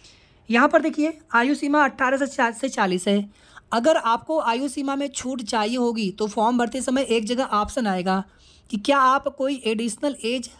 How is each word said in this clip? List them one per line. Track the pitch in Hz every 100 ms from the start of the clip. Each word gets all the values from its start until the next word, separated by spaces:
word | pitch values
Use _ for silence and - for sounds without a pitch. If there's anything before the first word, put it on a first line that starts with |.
| - - _ _ -
यहाँ | 233 294
पर | 320
देखिए | 330 302 311 311 -
आयु | 233 254 285
सीमा | 285 294
अठारह | 269 - 254 269
से | 277
चा-, | - 233
से | 226 262
चालीस | - 190 180 202
है। | 202 202 - - - -
अगर | 226 285 320
आपको | 226 233 - 320
आयु | 233 240 277
सीमा | 285 277 277
में | 285
छूट | - 254 247
चाहिए | 208 233 214 247
होगी | 240 226 190
तो | 208 214
फॉर्म | 226 220 247
भरते | 233 262
समय | 262 262
एक | 247 233 214
जगह | 247 262
ऑप्शन | 208 208 269 214
आएगा | 185 185 190 - _ _ _ -
कि | 202
क्या | 240 277
आप | 262 269 277
कोई | - 269 262 220
एडिशनल | 220 233 - 294 240 226
एज | 254 -